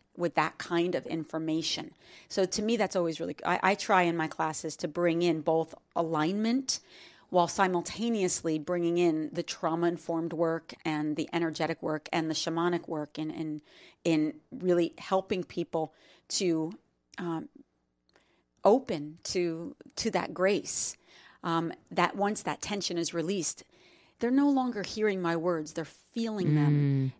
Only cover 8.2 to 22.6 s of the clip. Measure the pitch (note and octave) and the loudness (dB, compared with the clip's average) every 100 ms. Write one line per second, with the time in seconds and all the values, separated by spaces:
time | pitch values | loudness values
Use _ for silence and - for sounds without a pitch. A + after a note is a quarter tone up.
8.2 | F3+ - E3 D#3 D3 F3 E3+ E3+ F3 D#3 | 0 0 0 -2 0 0 2 4 4 2
9.2 | D#3 E3+ E3 - E3+ E3 E3+ E3+ - E3 | -2 -4 -6 -2 -2 2 0 -2 -4 -4
10.2 | E3 D#3+ E3 E3 - - D#3+ D3+ D3+ D3+ | -2 0 0 0 -6 -8 -4 -2 0 -2
11.2 | C#3+ E3+ E3 D#3 D#3+ E3 - D#3 - F3 | -2 0 -2 0 -2 -2 -2 -4 -2 -2
12.2 | D#3+ D3+ - E3 F3 E3+ - D#3+ D3 - | 0 -2 -2 0 2 0 -2 -6 -6 -6
13.2 | D#3 - D#3 D3+ - - - _ E3+ D#3 | -6 -4 -6 -6 -10 -20 -20 _ 2 4
14.2 | D#3 - - - F3+ F3 E3 - - F#3+ | 2 -2 -12 -2 2 4 2 -2 0 0
15.2 | F#3+ F#3+ E3+ - E3 E3 D#3 _ - - | 0 -4 -4 -6 -4 -4 -4 _ -20 -20
16.2 | - - F#3 D#3+ D#3+ - _ _ _ - | -6 -2 2 2 -2 -8 _ _ _ -8
17.2 | F3 D#3+ - - - _ _ _ _ _ | -6 -6 -8 -18 -20 _ _ _ _ _
18.2 | _ _ _ _ F#3+ B3+ B3+ E3 D3 D#3+ | _ _ _ _ 4 4 2 -6 -6 -10
19.2 | - F#3 F3 E3 E3+ - - - A3+ F#3 | -6 -2 -2 -4 -10 -14 -16 -6 -2 -2
20.2 | - D3+ F#3+ G3 - - - - _ - | -2 0 2 2 -2 -4 -4 -6 _ -20
21.2 | - - F3 E3 E3 - - F3 F3 G3 | -20 -8 -2 0 -2 -6 -6 0 0 2
22.2 | G3+ G#3+ - D3 | -2 -2 -2 -2